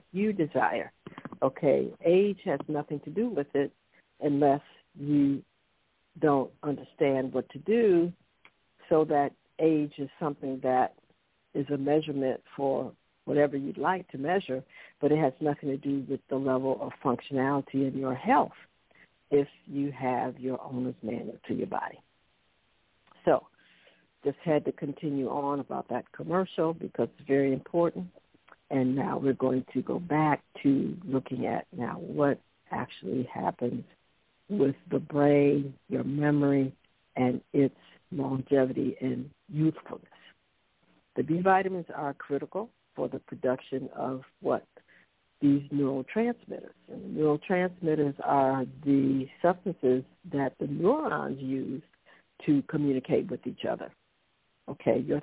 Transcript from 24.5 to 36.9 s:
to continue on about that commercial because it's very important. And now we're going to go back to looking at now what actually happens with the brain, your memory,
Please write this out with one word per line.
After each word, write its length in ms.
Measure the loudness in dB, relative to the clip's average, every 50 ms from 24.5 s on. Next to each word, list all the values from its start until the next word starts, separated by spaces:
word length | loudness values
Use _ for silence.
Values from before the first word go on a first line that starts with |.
| 2 2 2
to 60 | -2
continue 580 | -6 -6 -6 -8 -8 -6 -4 -4 -2 -2 -2 -2
on 300 | -2 -2 -2 -2 -2 -4
about 300 | -4 -6 -6 -8 -6 -6
that 220 | -6 -6 -6 _ -12
commercial 600 | -12 -6 -2 0 0 0 0 -2 -2 0 0 -2
because 360 | -4 -8 -8 -4 -4 -4 -4 -4 -8
it's 100 | -2 0
very 240 | 2 2 4 2
important. 560 | 0 -2 -4 -2 0 2 2 2 0 -4 -8 -10 -12 -20 _ _ _ _ _ -20 -20 _ _ -4
And 260 | 0 0 2 2 2
now 220 | 0 -2 -2 -2 0
we're 160 | 0 0 0
going 320 | 2 0 0 0 0 -2 -4 -4
to 80 | -4
go 160 | -4 -2 -4 -4
back 460 | -4 -2 0 2 2 2 2 0 _ _ -8 -2
to 340 | 2 2 2 2 2 -2 -6 -8 -8
looking 400 | -4 -4 -4 -4 -4 -6 -6 -4
at 200 | -4 -4 -4 -6 _ -10
now 200 | -8 -8 -6 -6 -8
what 400 | -10 -6 -2 0 2 2 0 0 _ _ _ _ _ -10
actually 560 | -8 -8 -8 -8 -10 -12 -8 -6 -4 -4 -4 -6 -6
happens 500 | -6 -4 -4 -4 -2 -4 -4 -4 -6 -10 -12 _ _ _ _ _ _ _ _ _ _ _ -4
with 260 | 0 2 2 2 0 -2 -6 -4
the 80 | -4 -4
brain, 720 | -4 -2 0 2 4 6 6 6 6 4 4 2 0 -4 -8 -14 _ -6
your 140 | -4 -4 -2
memory, 680 | -2 -2 0 2 2 4 4 4 4 4 2 2 0 -4 _ _ _